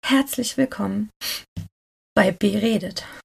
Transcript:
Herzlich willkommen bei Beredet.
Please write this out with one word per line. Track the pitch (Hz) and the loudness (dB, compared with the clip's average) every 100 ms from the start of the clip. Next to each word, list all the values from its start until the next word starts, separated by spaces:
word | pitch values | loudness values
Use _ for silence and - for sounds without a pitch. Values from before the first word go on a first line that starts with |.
Herzlich | - 269 277 - 240 - | 2 2 2 -2 -4 0
willkommen | 262 - 202 196 214 _ - - - - - _ _ _ _ | 0 0 -2 -2 -4 _ -8 -8 -10 -12 -12 _ _ _ _
bei | - 190 | 2 4
Beredet. | 180 208 202 220 214 180 - - - | 4 2 2 2 0 -2 -10 -12 -18